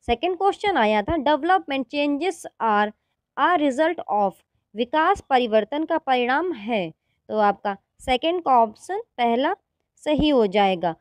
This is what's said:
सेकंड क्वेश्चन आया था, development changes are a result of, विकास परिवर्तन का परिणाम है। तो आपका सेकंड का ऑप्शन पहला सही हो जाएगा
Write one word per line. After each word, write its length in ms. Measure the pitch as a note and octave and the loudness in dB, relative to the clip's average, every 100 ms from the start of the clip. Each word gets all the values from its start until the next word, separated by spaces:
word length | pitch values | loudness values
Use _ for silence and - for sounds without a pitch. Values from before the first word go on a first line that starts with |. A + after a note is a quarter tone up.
| - | -2
सेकंड 280 | A#3+ F4 F4+ | -2 -2 0
क्वेश्चन 380 | G4 - G4+ E4 | -2 0 -2 2
आया 260 | G#3+ G#3+ | 2 0
था, 140 | G3+ E4 | 0 -2
development 680 | C4+ D4+ D#4+ F#4+ D#4+ C4+ C4 | 0 0 2 0 0 -6 -4
changes 500 | D4 D4 C#4+ F4 E4+ - _ | -4 -2 -2 -4 -6 -16 _
are 280 | A3+ G#3 G#3 - _ _ _ - | 0 0 0 -4 _ _ _ -2
a 200 | D4 F4 | 0 2
result 440 | D4 B3+ D#4+ E4+ - | 0 0 -2 -2 -4
of, 200 | G#3 G3 - _ _ _ | -2 -2 -4 _ _ _
विकास 480 | G3+ A#3+ D#4 E4 G4+ - | -8 -2 0 0 0 0
परिवर्तन 540 | C4 B3 A3 G#3 C#4+ | 0 2 0 0 -6
का 140 | D#4+ D#4+ | -2 -2
परिणाम 520 | - B3+ A#3+ C#4 F#4 | 0 0 0 0 -2
है। 360 | C4 G3+ A3+ E3 - _ _ - | -6 -4 -4 -4 -10 _ _ -6
तो 100 | G#3+ | 2
आपका 360 | G#3 G3+ G#3 G3 _ _ | 2 0 -6 -8 _ _
सेकंड 420 | - B3+ D#4+ F4+ | -4 -2 -2 -2
का 140 | D4+ B3 | 2 4
ऑप्शन 400 | A3+ - - G4 - - | 2 -2 -8 -8 -8 -4
पहला 360 | A#3+ A#3 D4 F#4+ _ _ _ _ | 0 0 0 -4 _ _ _ _
सही 260 | D4 D4 D4+ | -2 0 2
हो 180 | C4+ G#3+ | 4 2
जाएगा 480 | G3 G3 F#3 F3 D#3+ | 2 0 0 -4 -6